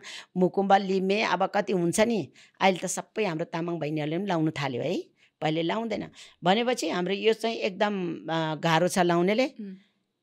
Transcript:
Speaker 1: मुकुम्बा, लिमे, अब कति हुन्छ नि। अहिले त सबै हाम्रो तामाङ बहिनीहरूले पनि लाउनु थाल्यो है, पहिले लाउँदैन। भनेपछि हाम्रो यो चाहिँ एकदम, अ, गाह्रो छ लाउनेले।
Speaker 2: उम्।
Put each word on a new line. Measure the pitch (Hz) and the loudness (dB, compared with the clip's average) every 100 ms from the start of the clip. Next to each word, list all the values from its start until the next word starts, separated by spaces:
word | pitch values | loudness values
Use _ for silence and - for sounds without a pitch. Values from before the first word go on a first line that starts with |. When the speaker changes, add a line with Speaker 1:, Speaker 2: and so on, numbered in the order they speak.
| - - - 180 | -6 -16 -6 2
Speaker 1:
मुकुम्बा, | 175 202 196 196 | 2 4 4 4
लिमे, | 190 190 190 208 | 4 0 2 0
अब | - 180 190 | 0 0 0
कति | 202 202 | 0 0
हुन्छ | 185 170 190 | 0 2 2
नि। | 240 220 135 - - - | 2 0 -4 -10 -20 0
अहिले | 196 175 | 2 2
त | 185 | -2
सबै | - - - 202 | -6 -6 -4 -2
हाम्रो | 160 170 | -4 -6
तामाङ | 170 170 170 | -6 -4 -4
बहिनीहरूले | 147 156 147 165 | -4 -4 -2 -4
पनि | 202 | -2
लाउनु | 165 156 | 0 0
थाल्यो | 147 139 120 | 0 -4 -2
है, | 139 254 - _ _ - | -4 -4 -8 _ _ -6
पहिले | 156 160 | -2 0
लाउँदैन। | 165 208 233 202 156 - - _ | -2 -2 -4 -6 -8 -16 -20 _
भनेपछि | 170 214 240 247 - | 0 2 0 -2 -2
हाम्रो | 185 180 | -2 -2
यो | 202 214 | 0 2
चाहिँ | 220 226 226 | 2 -2 -2
एकदम, | 220 185 208 202 175 160 | -4 0 -2 0 -4 -6
अ, | 156 165 156 151 | -4 -2 -2 -2
गाह्रो | 165 160 180 | 2 4 4
छ | 190 | 2
लाउनेले। | 175 170 180 214 269 | 2 4 4 2 0
Speaker 2:
उम्। | - 202 190 _ _ _ _ | -4 -14 -16 _ _ _ _